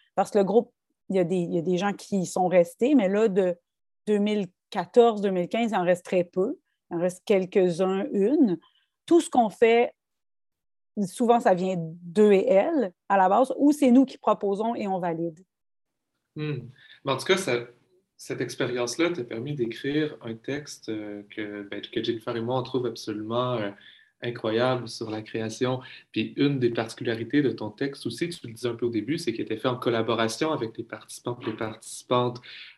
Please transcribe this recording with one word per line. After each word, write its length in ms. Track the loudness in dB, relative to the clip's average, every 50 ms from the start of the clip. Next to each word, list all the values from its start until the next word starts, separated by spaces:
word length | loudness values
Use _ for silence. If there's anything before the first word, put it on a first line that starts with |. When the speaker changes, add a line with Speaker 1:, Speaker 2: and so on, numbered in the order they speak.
| _ _ _
Speaker 1:
Parce 160 | -2 -2 2
que 60 | 2 2
le 60 | 2
groupe, 300 | 4 4 2 2 2 _ _ _ _ _ _ _ -2
il 60 | 0
y 40 | 0
a 40 | 2
des, 140 | 2 0 0
il 160 | -2 0 -2
y 60 | -2
a 20 |
des 160 | 0 0 0 0
gens 160 | 0 -2 -4
qui 320 | -6 -6 -4 -2 -2 -2
sont 220 | -2 -2 0 0 4
restés, 460 | 4 4 4 4 2 0 2 4 4
mais 140 | 4 4 4
là, 220 | 2 2 2 2
de 280 | 2 2 2 0 0 -4 _ _ _ _ _ _ _ _ _
deux 120 | -2 0 2
mille 300 | 2 2 0 0 -2 -4 _ _ _ _
quatorze, 520 | -8 -6 -6 2 4 6 6 6 4 2
deux 100 | 0 -2
mille 160 | 0 0 -2 -2
quinze, 240 | -2 -2 -2 -2
il 40 | -2
en 80 | 0 2
reste 220 | 2 2 0 0
très 180 | -2 0 0 0
peu. 360 | 0 -2 -2 -2 -2 -4 -8 _ _ _ _ _ -10
Il 60 | -4 -2
en 20 |
reste 240 | -2 -2 -2 -2 _
quelques-uns, 800 | 2 2 2 2 2 2 2 2 2 2 0 0 0 0 -2 -2 -2
une. 460 | 0 0 2 2 4 4 4 4 2 0 -6 _ _ _ _ _ _ _ _
Tout 160 | 2 4 4
ce 80 | 4 4
qu'on 200 | 2 2 2 2
fait, 440 | 2 4 4 6 6 6 4 2 -2 _ _ _ _ _ _ _ _ _ _ _ _ _ _ _ _ _ _ _ _ -6 -6 -4
souvent, 320 | -2 0 2 4 4 4
ça 140 | 4 4 2
vient 220 | 4 2 -2 -2 -4
d'eux 560 | -6 -8 -10 -14 -16 -4 2 4 6 6 6
et 140 | 6 6 4
elles 440 | 4 4 4 2 2 0 0 -2 -4 _ _ 0
à 100 | 2 4
la 120 | 4 6
base, 240 | 4 4 2 2 2 2
ou 140 | 4 4
c'est 200 | 4 6 6 6
nous 140 | 8 8 6
qui 120 | 4 2 -2
proposons 580 | 0 0 0 0 0 -2 -2 -2 -2 -4 -4
et 120 | -4 -4 -4
on 120 | -4 -4
valide. 400 | -2 -4 -4 -4 -4 -6 -8 -10 -18 _ _ _ _ _ _ _ _ _ _ _ _ _ _ _ _ _ -10
Speaker 2:
Hmm. 240 | -8 -6 -6 -6 -6 -10 -12 -18 _ -20 -20 -20 _ -6
Mais 80 | -4
en 60 | -4 -2
tout 80 | 0
cas, 120 | 0 0 0
ça, 200 | 0 0 -2 -2 -2 -6 -14 _ _ _ _ _ _ _ _ -18
cette 240 | -14 -10 -8 -6
expérience-là 680 | -6 -6 -4 -4 -4 -4 -2 -4 -4 -4 -2 -2 -2 -2
t'a 140 | -2 -4 -8
permis 320 | -8 -8 -8 -8 -6 -6
d'écrire 600 | -4 -4 -4 -6 -6 -6 -4 -2 -2 -2 -4 -6 -10
un 140 | -12 -12 -12
texte, 540 | -10 -8 -8 -8 -8 -10 -12 -16 -16 -12 -10
euh, 340 | -10 -8 -8 -10 -12 -12 -14 -14
que, 320 | -12 -12 -10 -10 -10 -10 -12
ben, 180 | -10 -12 -12
que 220 | -12 -8 -6 -6 -4
Jennifer 320 | -4 -4 -6 -6 -8 -6
et 60 | -6
moi, 180 | -4 -2 -2 -4
on 40 | -4
trouve 220 | -4 -4 -4 -4
absolument, 720 | -4 -6 -8 -8 -10 -8 -8 -6 -4 -2 -2 -2 -2 -2
euh, 160 | -4 -4 -6 -8 -12 -18 -20 -20 _ _ _ _ _
incroyable 680 | -10 -10 -8 -6 -4 -2 0 0 2 0 0 -2 -4 -8
sur 200 | -10 -10 -8 -8
la 120 | -8 -8
création. 580 | -8 -8 -8 -6 -6 -6 -6 -4 -2 -2 -2 -4 -6 -12 -20 -20 -20 _
Puis 220 | -6 -6 -6 -4 -2
une 240 | 0 0 2 2 2
des 100 | 0 0
particularités 720 | 0 0 -4 -6 -8 -8 -6 -4 -4 -4 -4 -2 0 2
de 100 | 2 2
ton 180 | 0 -4 -6 -10
texte 360 | -8 -6 -6 -6 -6 -8 -8
aussi, 220 | -8 -8 -6 -6 -8
tu 180 | -8 -10 -14 -16
le 60 | -10
disais 140 | -6 -6 -6
un 80 | -4
peu 100 | -4 -4
au 40 | -4
début, 280 | -2 -2 -4 -4 -4 -4
c'est 140 | -4 -4
qu'il 100 | -6 -4
était 160 | -6 -6 -6 -4
fait 120 | -4 -4
en 80 | -4 -2
collaboration 760 | -2 0 0 0 0 0 0 0 0 -2 -2 -2 -2 -2
avec 260 | -2 -2 -4 -6 -8 -10
les 60 | -14
participants 540 | -12 -14 -16 -14 -16 -18 -12 -10 -10 -10 -8
et 40 | -8
les 80 | -8 -8
participantes. 880 | -6 -6 -8 -10 -12 -16 -16 -16 -14 -6 0 0 2 2 0 -2 -6 -12 -18 -20 -20 -20 -20 -20